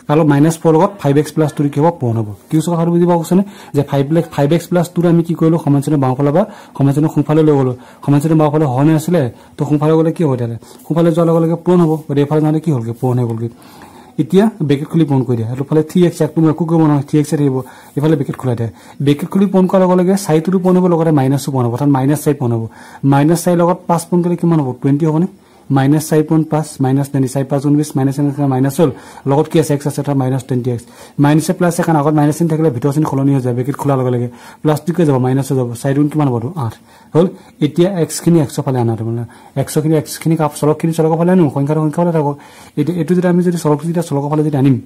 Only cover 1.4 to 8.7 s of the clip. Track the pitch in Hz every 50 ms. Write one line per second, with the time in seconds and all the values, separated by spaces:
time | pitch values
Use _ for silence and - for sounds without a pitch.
1.4 | 156 143 - - 147 143 143 143 147 170 165 - 127 120 110 113 110 104 98 -
2.4 | - - - 156 156 170 170 165 165 170 170 170 175 175 175 170 160 - 180 190
3.4 | 202 - - - - - - 139 139 - - 139 139 139 160 170 165 - - -
4.4 | 143 143 165 165 165 - 175 175 165 - - 175 165 175 170 170 165 170 170 143
5.4 | 165 160 165 165 - 147 143 139 135 147 156 143 135 131 127 127 143 143 143 175
6.4 | - - - - - - - - 139 139 139 147 156 160 - 151 143 - 151 156
7.4 | 156 156 147 139 131 127 123 123 - - - - - 143 143 143 139 156 160 156
8.4 | 151 151 139 156 160 139